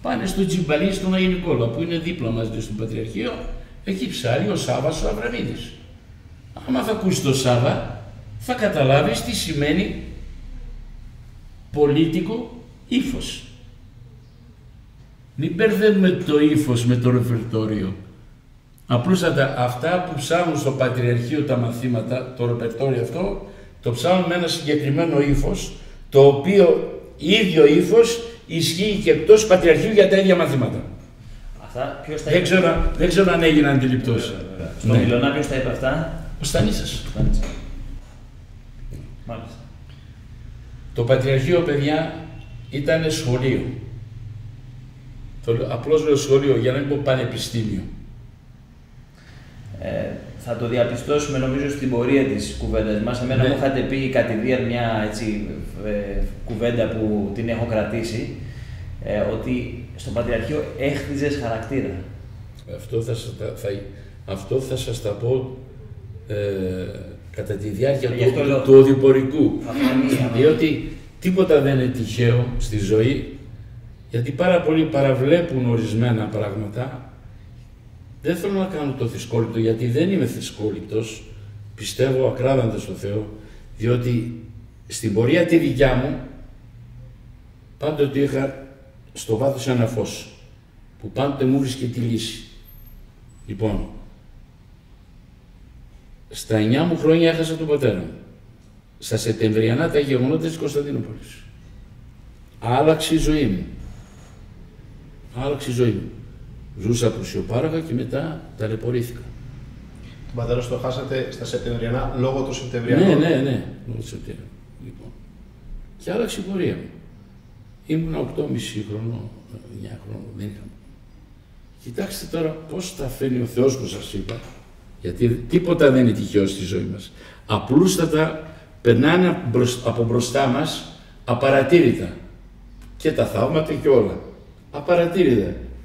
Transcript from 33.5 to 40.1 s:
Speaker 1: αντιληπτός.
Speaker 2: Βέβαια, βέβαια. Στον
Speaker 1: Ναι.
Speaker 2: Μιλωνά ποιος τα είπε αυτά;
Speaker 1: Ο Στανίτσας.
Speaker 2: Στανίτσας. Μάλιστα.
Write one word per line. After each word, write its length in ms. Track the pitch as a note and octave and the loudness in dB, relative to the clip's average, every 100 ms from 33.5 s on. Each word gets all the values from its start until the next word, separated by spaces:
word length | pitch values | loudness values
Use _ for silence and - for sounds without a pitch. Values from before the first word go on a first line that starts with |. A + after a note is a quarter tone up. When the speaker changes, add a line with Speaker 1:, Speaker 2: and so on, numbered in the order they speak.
| D3 C#3 | 6 6
Speaker 1:
αντιληπτός. 600 | C3 B2+ B2 A2+ A2+ - | 4 2 0 0 -2 -2
Speaker 2:
Βέβαια, 120 | F#2 F2 F#2 | -8 -10 -10
βέβαια. 140 | E2+ - | -10 -4
Στον 120 | A#2 | 4
Speaker 1:
Ναι. 60 | A#2+ | 4
Speaker 2:
Μιλωνά 340 | A#2+ A#2+ C3+ | 4 2 2
ποιος 160 | D3 C#3+ | 0 -2
τα 80 | C3 | -2
είπε 140 | B2+ | -2
αυτά; 540 | A2+ C3 D#3 E3 - - - | -2 -2 -2 -4 -8 -10 -8
Speaker 1:
Ο 20 | |
Στανίτσας. 600 | - E3+ - - - - - | -2 2 2 0 -2 -6 -8
Speaker 2:
Στανίτσας. 360 | - - - - - - - - - - - - - - - - - - - - - - | 0 4 4 2 -6 -12 -12 -12 -12 -16 -20 -20 -20 -20 -20 -20 -16 -14 -12 -14 -16 -12
Μάλιστα. 320 | A2+ - - - - - - - | -12 -12 -16 -18 -20 -20 -20 -20